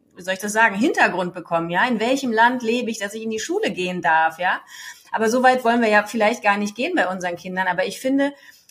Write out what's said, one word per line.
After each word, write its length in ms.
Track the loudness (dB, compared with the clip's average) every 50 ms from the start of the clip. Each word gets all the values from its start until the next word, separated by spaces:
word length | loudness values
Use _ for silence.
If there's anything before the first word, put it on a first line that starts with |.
| _ _ _
wie 60 | -12
soll 120 | -6 -6 -6
ich 60 | -4
das 120 | -4 -2
sagen, 240 | 2 4 2 4 4
Hintergrund 580 | 2 0 2 4 4 2 2 2 0 -4 -4 -6
bekommen, 360 | -10 -6 -2 -2 -2 -2 0
ja? 180 | 0 0 0
In 120 | 0 0 0
welchem 340 | 0 0 0 -2 -2 -2 2
Land 300 | 4 4 4 4 0 -2
lebe 280 | -2 -2 -2 -2 -4
ich, 80 | -6 -6
dass 140 | -8 -8 -8
ich 100 | -8 -8
in 60 | -6
die 100 | -6 -6
Schule 320 | -4 -4 -4 -2 -2 -2
gehen 300 | -4 -4 -4 -4 -4 -2
darf, 380 | 2 2 4 4 4 2 0 -2
ja? 200 | -2 -2 -2 -2 -6 -16 -20 -18 -18 -18 -20 -20 _ -6
Aber 180 | -2 0 0 2
so 120 | 2 4 4
weit 200 | 4 4 4 2
wollen 180 | 2 2 4
wir 60 | 4 4
ja 140 | 4 4 2
vielleicht 380 | 2 -2 2 2 2 0 2 0
gar 140 | 0 2
nicht 180 | 2 -2 -4 -4
gehen 180 | -6 -6 -2 0
bei 120 | 0 0
unseren 300 | 0 -2 -4 -6 -6 -6
Kindern. 300 | -6 -10 -8 -4 -2 -2
Aber 180 | -2 0 -2 -2
ich 140 | -4 -4 -4
finde, 340 | -2 0 0 0 0 -2 -4 -8 -20 -20 -20 _ _ _